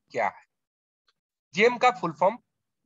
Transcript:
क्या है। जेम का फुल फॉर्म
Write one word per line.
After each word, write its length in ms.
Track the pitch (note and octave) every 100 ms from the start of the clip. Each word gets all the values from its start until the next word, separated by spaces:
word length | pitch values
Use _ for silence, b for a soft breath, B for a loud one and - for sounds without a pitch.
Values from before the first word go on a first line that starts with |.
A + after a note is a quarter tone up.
| _
क्या 160 | C3+ A2
है। 160 | - _ _ _ _ _ _ _ _ _ _ _
जेम 220 | F3 A#3 A#3+
का 120 | B3
फुल 220 | - E3+
फॉर्म 260 | D3+ F#3 A#3+ _ _ _ _